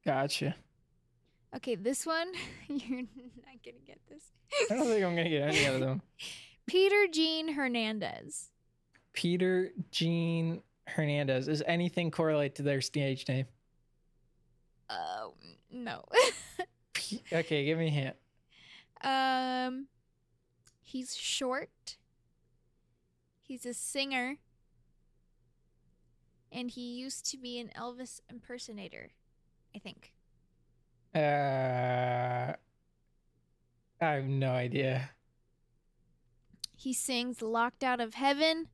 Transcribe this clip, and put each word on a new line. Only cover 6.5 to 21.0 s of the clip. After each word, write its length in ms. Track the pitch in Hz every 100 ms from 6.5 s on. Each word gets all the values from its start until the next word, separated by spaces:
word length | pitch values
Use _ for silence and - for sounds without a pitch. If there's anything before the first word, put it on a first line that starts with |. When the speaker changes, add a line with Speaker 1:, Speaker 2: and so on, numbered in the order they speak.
| _ -
Speaker 2:
Peter 400 | 359 392 415 392
Jean 360 | 311 320 320 320
Hernandez. 1000 | 285 262 240 220 220 165 - - - - _ _ _ _ _ _
Speaker 1:
Peter 580 | - 175 175 185 185 185 - -
Jean 680 | - 165 170 165 165 165 165 _ _ -
Hernandez. 600 | - 151 147 135 131 135
Is 160 | 151 151
anything 460 | 170 175 180 165
correlate 440 | - 160 151 143 -
to 80 |
their 180 | 143 139
stage 460 | - 151 139 131 -
name? 180 | 131 131 - _ _ _ _ _ _ _ _ _ _ _ _ -
Speaker 2:
Uh, 400 | 98 80 95 107 - - - _
no. 320 | 254 233 - - 440 523 - -
<laughs> 440 | - 359 _ _
Speaker 1:
P-, 300 | - - 208 -
okay, 320 | 165 165 151 139
give 120 | 160
me 100 | 165
a 20 |
hint. 260 | 147 135 - _ _ _ - - - - -
Speaker 2:
Um, 840 | 262 269 262 262 254 254 254 254 277 _ _ _ _ _ _ _ - _
he's 340 | - 262